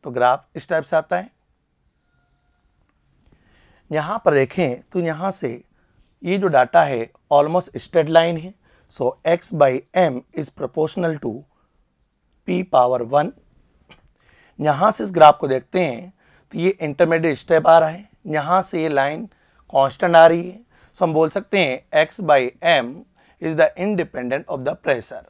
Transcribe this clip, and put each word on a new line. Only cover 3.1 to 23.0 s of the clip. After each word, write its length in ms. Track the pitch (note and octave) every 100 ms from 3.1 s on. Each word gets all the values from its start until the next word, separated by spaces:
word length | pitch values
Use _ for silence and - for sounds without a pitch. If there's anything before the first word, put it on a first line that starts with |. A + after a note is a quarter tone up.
| _ _ _ _ _ _ _ _
यहाँ 300 | D#3 D3+ A3+
पर 100 | -
देखें 460 | D3 C3+ - D#3 B2 _
तो 80 | F#3
यहाँ 300 | E3 D3+ F#3+
से 160 | F#3 B2+ A#2+ _ _ _ _ _ _
ये 160 | F3 F#3+
जो 100 | F#3+
डेटा 340 | C#3+ B2+ E3+
है 260 | D3 B2 A2+ _ _
almost 440 | C#3+ D3+ F3+ - -
straight 320 | - E3 D#3
line 280 | E3 E3+ E3
है, 140 | F3 _ _ _ _
so 200 | - B2+ - D#3
X 240 | F3 -
by 180 | E3 C#3 C3 _ F#3
M 260 | E3+ B2 _ -
is 120 | D3
proportional 680 | - C3 - D#3 - E3+ D3+
to 160 | B2+ A2+ D3 _ _ _ _ _ _ _ _ _ -
P 140 | F3+ F#3 C3+
power 280 | B2 B2+ A#2
one। 200 | C#3+ E3+ - _ _ _ _ _ - _ _ _ _ _ -
यहाँ 320 | D3+ C#3+ G#3
से 120 | -
इस 80 | G#3
ग्राफ 260 | E3+ D3+ D3
को 80 | C#3+
देखते 320 | C3 _ F#3
हैं 320 | E3 A#2 F3+ _ _ _ _
तो 60 | -
ये 100 | F3+ G3
इंटरमीडिएट 560 | D#3 C#3 E3 E3 E3 C3+
स्टेप 280 | - E3 E3
आ 120 | E3
रहा 100 | D#3
है, 200 | E3+ G#3 _ G3
यहाँ 360 | D3+ D3 F#3
से 180 | F3+ F3
ये 60 | D#3
लाइन 360 | C#3 C#3 D#3 A3+ _ _ _ _
कांस्टेंट 440 | C#3+ C3+ - F3+ E3
आ 100 | E3
रही 160 | E3+
है, 160 | F3+ G3 _ _ _ -
so 60 |
हम 100 | E3+
बोल 160 | D#3 D#3+
सकते 280 | G3 - G3+
हैं 480 | D3+ B2+ _ D3+ D#3
X 140 | -
by 180 | E3 C#3+ B2 _ E3+
M 180 | D#3 A#2+ D#3+